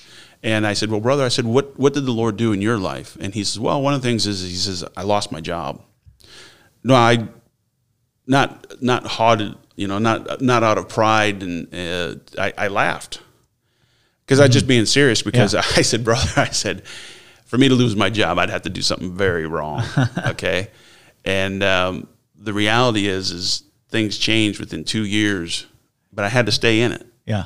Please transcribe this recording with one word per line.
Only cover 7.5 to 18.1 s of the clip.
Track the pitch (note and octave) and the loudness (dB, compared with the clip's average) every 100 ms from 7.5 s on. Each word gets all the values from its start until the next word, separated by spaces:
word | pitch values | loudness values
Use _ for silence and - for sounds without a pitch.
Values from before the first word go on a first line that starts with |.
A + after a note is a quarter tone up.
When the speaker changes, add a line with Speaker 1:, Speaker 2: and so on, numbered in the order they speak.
| _ _ _ _ _ _ _ - | _ _ _ _ _ _ _ 0
Speaker 1:
not, | C#3 B2+ - - - | 0 0 -4 -20 -6
not | B2 B2 - | -2 -2 -2
haughty, | - A2+ A2+ G#2 - _ - | 0 4 4 0 -10 _ -8
you | G2 | -6
know, | G2 | -2
not, | A2+ A2 - - | 0 0 -4 -2
not | B2+ A#2+ | 2 2
out | A2+ G2+ | 4 2
of | - | 0
pride, | - A2 A2 G#2 G2+ | 0 4 4 2 -2
and, | F#2+ F2 - | -6 -8 -8
uh, | E2+ F2 F2+ E2+ G#1 - - | -10 -6 -4 -6 -8 -12 -6
I, | G2 - | -6 -4
I | G2+ | -4
laughed. | G2+ C3+ D2+ - - - _ _ _ _ _ _ _ _ _ - | -2 -2 -4 -10 -18 -18 _ _ _ _ _ _ _ _ _ 2
'Cause | C3+ | 6
I | |
was | C#3 | 6
just | B2+ | 6
Speaker 2:
Mm-hmm. | B2 | 4
Speaker 1:
being | B2 G#2 | 4 4
serious, | C#3 C#3+ A2 | 4 4 4
because | - B2 G#2 | 0 2 2
Speaker 2:
Yeah. | G2 - | 2 2
Speaker 1:
<laughs> | - | 2
I | |
said, | C#3+ A#2 | 2 2
"Brother," | A#2 A2+ - - | 0 0 0 0
I | A2+ | 0
said, | - A2 - - - - - - - | -2 -4 -6 -10 -18 -18 -20 -20 -20
"for | _ A#2+ | _ 2
me | C3+ | 4
to | |
lose | B2+ B2 G2+ | 4 2 2
my | |
job, | G2 | 0